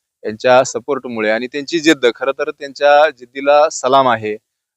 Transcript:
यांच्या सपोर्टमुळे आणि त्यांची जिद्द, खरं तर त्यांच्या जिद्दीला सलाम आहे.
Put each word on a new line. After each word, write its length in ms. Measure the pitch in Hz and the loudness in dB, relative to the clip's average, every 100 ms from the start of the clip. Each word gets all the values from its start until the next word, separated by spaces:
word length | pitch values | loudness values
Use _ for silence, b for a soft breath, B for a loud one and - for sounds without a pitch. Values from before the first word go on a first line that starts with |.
| _ _ | _ _
यांच्या 400 | 107 110 127 127 | -12 -4 2 4
सपोर्टमुळे 680 | 131 120 113 135 127 117 107 | 2 -4 -6 -6 -6 -4 -2
आणि 180 | 110 123 | -2 -4
त्यांची 320 | 143 139 170 | -10 -6 -2
जिद्द, 260 | 151 151 123 110 | 0 2 0 -2
खरं 160 | 131 | -4
तर 200 | 139 147 | -4 -6
त्यांच्या 580 | 147 143 131 143 147 156 | -10 -14 -2 2 4 4
जिद्दीला 600 | 123 123 135 139 147 156 | 0 -14 -6 2 2 2
सलाम 380 | - 127 135 131 | 0 0 2 2
आहे. 300 | 113 110 104 _ _ _ | 0 -4 -10 _ _ _